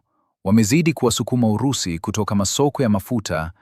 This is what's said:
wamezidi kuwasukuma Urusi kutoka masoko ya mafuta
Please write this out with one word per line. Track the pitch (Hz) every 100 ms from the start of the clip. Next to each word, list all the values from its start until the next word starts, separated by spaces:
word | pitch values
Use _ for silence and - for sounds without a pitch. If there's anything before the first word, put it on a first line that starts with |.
| _ _ _ _
wamezidi | 95 113 104 151 160
kuwasukuma | - 120 - 117 127 113
Urusi | 104 135 123 92 82
kutoka | - 107 101 104
masoko | 98 - 143 -
ya | 117
mafuta | 101 - 120 - 87 82 -